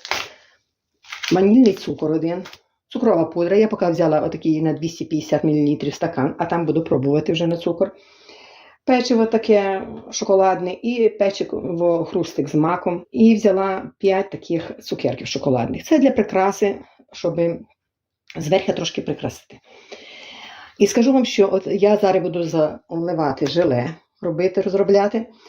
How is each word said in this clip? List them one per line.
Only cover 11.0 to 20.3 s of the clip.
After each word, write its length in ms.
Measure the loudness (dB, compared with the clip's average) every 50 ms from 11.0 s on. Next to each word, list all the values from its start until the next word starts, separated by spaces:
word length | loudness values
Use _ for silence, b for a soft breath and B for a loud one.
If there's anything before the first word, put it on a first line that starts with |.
| 2 2
печиво 960 | 2 2 0 0 0 -2 -6 -6 -6 -6 -6 -6 -2 0 2 2 2 0 -2
хрустик 440 | -2 -2 -4 -4 -2 -4 -4 -4 0
з 60 | 0
маком. 500 | 0 2 2 0 -2 -2 -4 -4 -4 -8 -6
І 240 | 2 4 6 6 6
взяла 560 | 6 4 2 2 2 0 -2 -4 -6 -8 -12 -8 _
п'ять 320 | 0 0 2 0 -2 -4
таких 400 | -8 -12 -6 -4 -4 -4 -4 -8 -12 -16 -10
цукерків 440 | -10 -6 -4 -4 -4 -4 -6 -8
шоколадних. 580 | -8 -8 -4 -2 0 0 0 0 -2 -6 -8 0
Це 140 | 2 4 4
для 120 | 4 4
прикраси, 680 | 4 2 0 0 0 0 0 0 0 0 0 -2 -2 -4 b b b b _ _ -12
щоб 280 | -6 -6 -4 -2 0 -2 -2 -2 -6 -10 -18 _ _ _ _ _ _ _ _ _ _ _ -16 -12
зверху 360 | -10 -2 0 0 0 2 0 -2
трошки 300 | -2 -4 -6 -6 -6 -6
прикрасити. 560 | -6 -6 -6 -8 -10 -10 -12 -18 _ -20 -20 B B B B B B B B B B B B B B